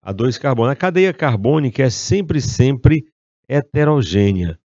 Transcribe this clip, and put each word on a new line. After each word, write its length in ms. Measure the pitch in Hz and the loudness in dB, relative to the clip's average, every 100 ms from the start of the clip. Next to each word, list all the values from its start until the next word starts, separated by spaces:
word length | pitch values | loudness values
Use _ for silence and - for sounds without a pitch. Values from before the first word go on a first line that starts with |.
A 80 | - | -8
dois 260 | 98 123 120 | -2 -2 0
carbono. 340 | 139 123 117 | -2 0 0
A 40 | 139 | 0
cadeia 380 | 180 180 190 | -2 0 0
carbônica 680 | - 147 110 107 156 139 110 | 0 -2 0 0 0 0 0
é 60 | 131 | 0
sempre, 520 | - - 196 170 156 | -2 -2 -2 0 -2
sempre 640 | 117 - 127 135 - 156 - _ _ _ _ | -4 -2 -2 2 2 2 -4 _ _ _ _
heterogênea. 1120 | 143 139 147 151 147 98 92 101 95 87 80 | -4 -2 -2 0 0 0 2 2 2 -4 -6